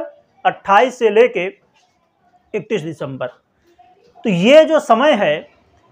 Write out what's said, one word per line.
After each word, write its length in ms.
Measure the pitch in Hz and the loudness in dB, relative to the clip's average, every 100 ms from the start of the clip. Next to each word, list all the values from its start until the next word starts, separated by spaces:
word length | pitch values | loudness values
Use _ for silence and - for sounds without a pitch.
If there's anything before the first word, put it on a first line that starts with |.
| 320 - _ _ 185 | -2 -16 _ _ -6
अट्ठाईस 540 | 180 - 202 254 - | -4 0 2 0 0
से 100 | 226 | 0
लेके 360 | 170 160 170 185 - _ _ _ _ _ _ _ _ _ | 2 0 -2 -8 -12 _ _ _ _ _ _ _ _ _
इकतीस 280 | 220 - 208 | -10 -6 -6
दिसंबर। 460 | 156 143 143 135 127 - _ _ _ _ _ _ _ _ | -8 -12 -12 -10 -12 -14 _ _ _ _ _ _ _ _
तो 60 | 233 | -4
ये 360 | 170 214 302 311 | 0 4 6 4
जो 140 | 311 | 2
समय 340 | - 226 294 | 0 0 2
है, 260 | 226 170 151 - _ _ _ _ | 0 -2 -4 -8 _ _ _ _